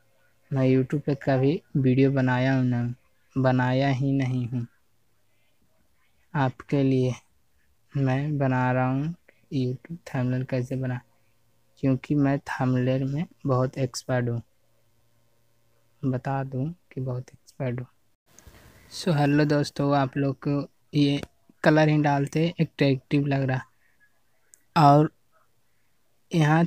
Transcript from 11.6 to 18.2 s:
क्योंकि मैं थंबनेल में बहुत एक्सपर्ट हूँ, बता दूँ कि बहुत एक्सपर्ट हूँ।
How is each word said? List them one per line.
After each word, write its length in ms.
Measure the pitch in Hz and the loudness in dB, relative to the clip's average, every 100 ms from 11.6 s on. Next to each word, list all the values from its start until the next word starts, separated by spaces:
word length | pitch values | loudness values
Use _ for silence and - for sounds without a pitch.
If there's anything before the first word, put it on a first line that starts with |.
| _ _ | _ _
क्योंकि 320 | 135 127 - 147 | -2 -2 0 0
मैं 220 | 139 139 | 2 0
थंबनेल 640 | - - 127 127 123 131 | -4 -4 0 0 0 0
में 200 | 135 143 180 _ 139 | -2 -4 -8 _ -2
बहुत 320 | 127 131 - | 0 0 -2
एक्सपर्ट 500 | 131 - - 127 120 | -6 -6 -4 -2 -2
हूँ, 140 | 117 - _ _ _ _ _ _ _ _ _ _ _ _ _ _ _ | -6 -8 _ _ _ _ _ _ _ _ _ _ _ _ _ _ _
बता 400 | 135 127 139 135 | -6 -4 -4 -6
दूँ 200 | 135 131 143 170 _ | -6 -6 -6 -8 _
कि 80 | - | -10
बहुत 300 | 131 123 127 | -8 -8 -10
एक्सपर्ट 480 | - _ - 131 120 | -18 _ -10 -6 -6
हूँ। 60 | 127 _ _ _ | -10 _ _ _